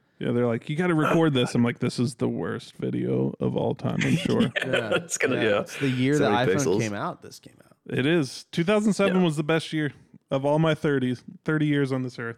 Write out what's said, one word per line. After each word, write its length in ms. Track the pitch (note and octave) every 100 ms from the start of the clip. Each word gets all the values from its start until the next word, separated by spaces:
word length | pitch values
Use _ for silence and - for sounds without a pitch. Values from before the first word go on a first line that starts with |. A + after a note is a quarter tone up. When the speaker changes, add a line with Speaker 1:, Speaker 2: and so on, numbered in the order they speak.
| _ _
Speaker 1:
Yeah, 100 | B2+
they're 140 | A#2+ A#2+
like, 220 | A2+ -
"You 80 | D3+
gotta 180 | F3+
record 400 | D#3+ D3 E3+ D#3+
this." 200 | C3 A#2+ B2
I'm 80 |
like, 140 | A#2+ A#2
"This 180 | A#2+ -
is 160 | A#2+ -
the 120 | A#2+
worst 460 | A#2 F2 A2 - -
video 580 | B2+ B2 B2 C3 C3+ -
of 160 | B2+ B2+
all 180 | -
time, 240 | - B2 -
I'm 140 | C#3 B2
sure." 240 | - A#2+
Speaker 2:
<laughs> 100 | - -
Yeah, 20 | C3
Speaker 3:
Yeah. 240 | - A2
Speaker 2:
it's 220 | E3+ F3 -
gonna, 180 | C#3 B2+
Speaker 3:
Yeah. 60 |
Speaker 2:
yeah. 180 | A2+ G2+
Speaker 3:
It's 160 | - -
the 100 | C#3
year 260 | B2+ B2+
Speaker 2:
So 60 | D3
Speaker 3:
that 60 | A3
Speaker 2:
many 200 | A#2 B2+
Speaker 3:
iPhone 40 | A2+
Speaker 2:
pixels. 240 | C3+ G2+
Speaker 3:
came 140 | A2
out, 280 | G2+ D#3+ -
this 160 | - -
came 140 | - -
out. 120 | _ _ - B2+
Speaker 1:
It 60 | C3
is. 380 | E3+ C3+ - -
Two 100 | -
thousand 280 | E3+ G#3+ G#3+
seven 260 | G3 G3 F#3
Speaker 2:
Yeah. 60 |
Speaker 1:
was 120 | F3 D3+
the 60 |
best 280 | D3+ D#3+ -
year 200 | D#3 D3+ - - - _
of 140 | C3+
all 140 | C#3 D3+
my 140 | D#3+
thirties, 500 | D3+ D#3+ C#3 B2+ B2 - -
thirty 220 | - D#3 D3+
years 240 | C#3+ C3+
on 100 | C3
this 160 | B2+ B2
earth. 180 | A#2